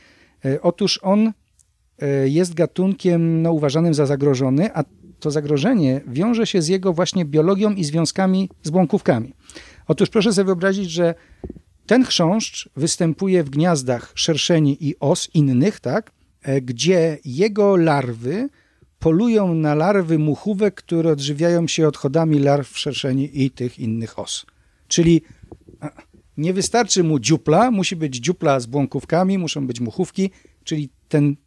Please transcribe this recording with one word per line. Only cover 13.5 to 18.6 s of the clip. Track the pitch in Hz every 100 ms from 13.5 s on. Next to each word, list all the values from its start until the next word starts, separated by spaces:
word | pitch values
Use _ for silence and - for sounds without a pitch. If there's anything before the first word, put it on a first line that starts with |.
gniazdach | 143 180 156 127 120 -
szerszeni | - - 151 - 170 147 143 143
i | -
os | 143 175 -
innych, | 170 139 123 180 -
tak? | 123 165 - _ _ _
E, | 143 135
gdzie | 127 120 147 185 165 147
jego | 139 127 214 208 202 190
larwy | 160 139 123 113 120 185 277 _